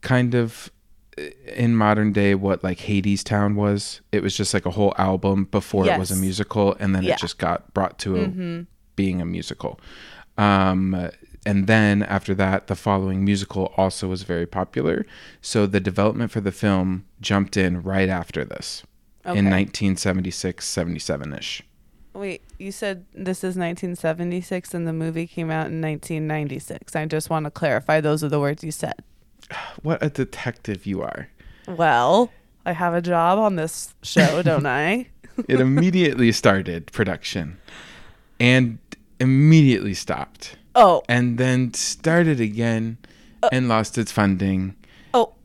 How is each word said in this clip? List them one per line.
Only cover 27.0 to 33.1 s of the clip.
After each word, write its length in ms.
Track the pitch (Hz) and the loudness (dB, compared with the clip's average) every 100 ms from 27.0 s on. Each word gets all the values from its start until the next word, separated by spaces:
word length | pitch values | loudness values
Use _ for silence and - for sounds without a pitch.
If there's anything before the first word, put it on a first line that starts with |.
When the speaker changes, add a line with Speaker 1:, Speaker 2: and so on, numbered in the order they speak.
| 156 | -4
Speaker 2:
just 240 | 156 147 | -4 -2
wanna 220 | 160 151 | -4 -4
clarify 500 | - 156 120 - 156 | -4 0 0 2 0
those 220 | 151 151 | 2 0
are 60 | 147 | 0
the 100 | 147 | 0
words 240 | 143 151 | 0 -4
you 80 | 160 | -8
said. 240 | 151 - - - _ _ _ - | -8 -8 -8 -16 _ _ _ -16
Speaker 1:
<sighs> 60 | - - - | -14 -14 -10
What 180 | 151 165 | -4 -2
a 60 | 151 | -2
detective 760 | 143 131 - - - - 98 - | -2 -6 -4 -8 -8 -8 -8 -6
you 140 | 92 | -6
are. 260 | - - - _ - - - | -6 -10 -14 _ -20 -20 -14
Speaker 2:
Well, 640 | 175 165 120 123 185 240 - _ _ - | 0 4 4 4 4 2 -4 _ _ -6
I 60 | |
have 200 | 165 175 170 | -2 -2 -2
a 60 | |
job 360 | 175 | 0